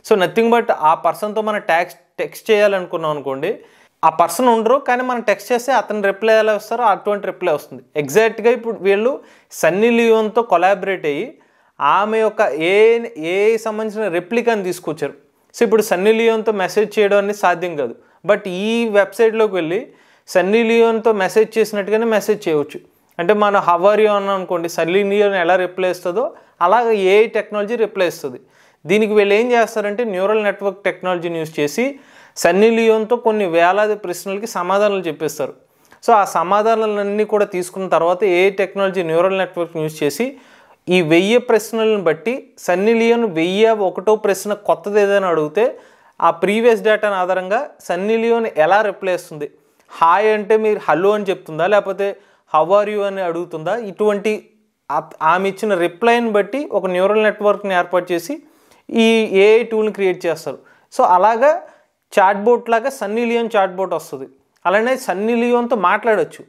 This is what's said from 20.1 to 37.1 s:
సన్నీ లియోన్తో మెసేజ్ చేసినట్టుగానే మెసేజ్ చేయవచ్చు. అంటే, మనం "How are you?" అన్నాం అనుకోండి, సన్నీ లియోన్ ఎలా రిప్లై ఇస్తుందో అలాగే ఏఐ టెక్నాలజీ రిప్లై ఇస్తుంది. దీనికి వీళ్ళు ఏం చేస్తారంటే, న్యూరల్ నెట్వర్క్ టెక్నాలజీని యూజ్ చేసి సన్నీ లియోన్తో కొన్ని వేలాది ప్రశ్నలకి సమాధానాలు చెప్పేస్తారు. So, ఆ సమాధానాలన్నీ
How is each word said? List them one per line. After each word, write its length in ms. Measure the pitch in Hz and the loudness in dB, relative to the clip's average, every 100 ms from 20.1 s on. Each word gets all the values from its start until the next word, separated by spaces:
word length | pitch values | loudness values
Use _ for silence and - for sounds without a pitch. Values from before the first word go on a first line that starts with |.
| _ - | _ -2
సన్నీ 260 | 185 180 220 226 | 0 2 2 2
లియోన్తో 400 | 233 226 226 226 214 | 4 4 2 0 0
మెసేజ్ 280 | 185 220 220 220 | 0 2 0 0
చేసినట్టుగానే 480 | 208 208 196 220 226 214 | -2 -2 -2 -2 0 0
మెసేజ్ 240 | 202 208 180 | 0 -2 0
చేయవచ్చు. 300 | 151 143 - _ _ _ - | -2 -2 -10 _ _ _ -6
అంటే, 120 | 170 208 | 0 2
మనం 160 | 208 202 175 | 2 2 2
"How 120 | 175 190 | 2 4
are 100 | 214 | 4
you?" 80 | 214 202 | 2 2
అన్నాం 180 | 196 196 | -2 -4
అనుకోండి, 300 | 180 175 170 170 | -4 -6 -4 -4
సన్నీ 260 | 165 190 202 | 0 0 0
లియోన్ 220 | 208 202 196 | 2 2 2
ఎలా 120 | 170 185 180 | 2 2 0
రిప్లై 240 | 180 185 180 | -2 -2 -2
ఇస్తుందో 280 | 180 180 302 - _ _ 226 | -4 -4 -4 -8 _ _ 2
అలాగే 280 | 220 233 214 185 | 4 2 2 4
ఏఐ 140 | 208 226 220 | 4 4 -2
టెక్నాలజీ 400 | - 208 208 233 | -6 -6 -4 -4
రిప్లై 240 | 214 190 180 | -4 -2 -4
ఇస్తుంది. 280 | 160 139 123 _ _ _ _ 147 | -4 -12 -12 _ _ _ _ 0
దీనికి 220 | 202 214 214 | 0 2 2
వీళ్ళు 160 | 202 202 | 4 2
ఏం 60 | 247 | 2
చేస్తారంటే, 480 | 240 220 220 202 208 233 | 2 2 -2 -4 -4 -4
న్యూరల్ 280 | 180 196 214 208 | -2 0 0 -2
నెట్వర్క్ 340 | 190 196 190 190 | -2 -6 -4 -6
టెక్నాలజీని 500 | 165 180 180 170 165 | -4 -4 -4 -4 -6
యూజ్ 160 | 156 160 | -6 -4
చేసి 240 | 147 - 254 277 _ - - - | -4 -2 -4 -6 _ -20 -20 -2
సన్నీ 260 | 170 185 220 226 | 0 4 4 4
లియోన్తో 380 | 226 220 214 233 233 | 2 2 0 -2 0
కొన్ని 200 | 214 190 165 | 0 0 2
వేలాది 400 | 175 196 214 208 | 2 2 0 -2
ప్రశ్నలకి 440 | 175 170 202 196 226 190 | -6 -10 -8 -8 -6 -6
సమాధానాలు 460 | 175 196 208 196 170 | -2 0 0 0 -4
చెప్పేస్తారు. 440 | 147 156 - 131 - _ _ _ _ | -6 -6 -6 -8 -8 _ _ _ _
So, 60 | - 226 | 2 2
ఆ 40 | 185 180 | 2 -2
సమాధానాలన్నీ 880 | 170 202 214 220 220 208 202 | 0 0 2 0 -2 -2 -4